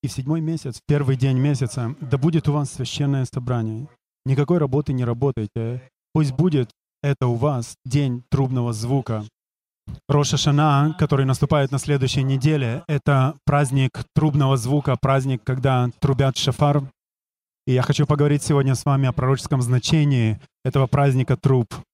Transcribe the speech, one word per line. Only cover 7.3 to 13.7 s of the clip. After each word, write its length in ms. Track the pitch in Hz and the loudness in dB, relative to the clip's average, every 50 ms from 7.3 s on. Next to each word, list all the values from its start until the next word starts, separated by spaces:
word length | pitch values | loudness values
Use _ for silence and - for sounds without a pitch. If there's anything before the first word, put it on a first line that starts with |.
| 120 | 0
вас 400 | 117 123 147 143 123 113 - - _ _ | 0 0 0 0 -2 -6 -8 -12 _ _
день 380 | 131 120 143 143 135 123 123 123 _ | -2 -2 0 0 0 -2 -4 -6 _
трубного 420 | - 135 135 127 127 127 120 120 117 | 0 0 0 0 0 -2 -2 -2 -4
звука". 520 | 107 113 120 135 139 127 - 117 110 104 107 _ _ _ _ _ _ _ _ _ _ _ - - - _ _ | -4 -4 -2 -2 -2 -2 -2 -6 -6 -6 -10 _ _ _ _ _ _ _ _ _ _ _ -16 -16 -16 _ _
Рош 220 | 135 143 147 - | 0 2 2 2
ха-Шана, 640 | - 143 - 156 147 143 151 156 143 139 143 156 156 - | 0 0 2 2 2 4 4 4 4 4 2 2 0 0
который 260 | 165 147 156 135 135 | 0 0 2 0 2
наступает 460 | 131 131 - - 143 165 147 139 131 139 | 0 0 0 0 0 2 2 0 0 -2
на 60 | 139 | -4
следующей 440 | - - 147 139 127 131 - 151 135 | -2 -2 -2 0 0 0 0 -2 0
неделе, 640 | 135 135 135 123 151 156 147 135 117 117 143 - | 0 0 2 2 2 2 2 0 -2 -4 -6 -4
это 500 | - 151 143 - - 143 135 131 135 160 - _ | -4 -4 -2 0 2 2 2 2 2 -2 -4 _
праздник 600 | - 143 143 147 131 | 0 2 2 2 2